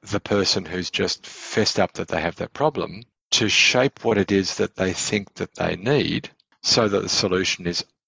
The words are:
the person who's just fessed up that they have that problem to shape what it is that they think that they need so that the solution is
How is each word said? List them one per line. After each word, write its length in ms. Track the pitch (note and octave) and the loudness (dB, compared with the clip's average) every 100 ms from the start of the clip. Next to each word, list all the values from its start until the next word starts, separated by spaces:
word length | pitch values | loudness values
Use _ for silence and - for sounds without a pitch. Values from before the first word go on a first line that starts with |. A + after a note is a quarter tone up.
the 200 | G#2 G2 | -6 -6
person 440 | - G2+ F#2 G#2 D#2+ | 0 0 2 0 -4
who's 260 | F#2 F2 | -6 -6
just 360 | - - - - | -4 -4 -4 -10
fessed 520 | - - - G#2 - | -16 -4 0 0 2
up 140 | F2+ - | 0 -2
that 140 | F2 | -4
they 120 | E2 | -4
have 160 | E2 - | -4 -4
that 180 | - - | -8 -2
problem 480 | D3+ G#2+ D#2+ F#2+ - _ _ | 0 0 -6 -8 -18 _ _
to 160 | - G#2+ | 0 2
shape 560 | - - B2+ C#3 - A#2 | 4 4 4 2 0 2
what 120 | G#2 | 2
it 140 | F#2+ | 4
is 260 | G2 F#2+ - | 2 2 -2
that 200 | G2+ - | -4 -2
they 180 | F#2+ F2+ | -2 -2
think 400 | - G#2 G2 - | -2 -2 -4 -8
that 200 | F#2 - | -10 -4
they 220 | F2 E2+ | -4 -2
need 540 | G#2+ C#3+ - F2+ - - _ _ | 0 2 2 -2 -6 -16 _ _
so 260 | - - G#2+ | 0 2 4
that 140 | G2 | 2
the 60 | - | 0
solution 580 | - G2+ F#2 F#2 - F2 | 0 0 0 0 -2 -2
is 180 | F2 - _ | -4 -6 _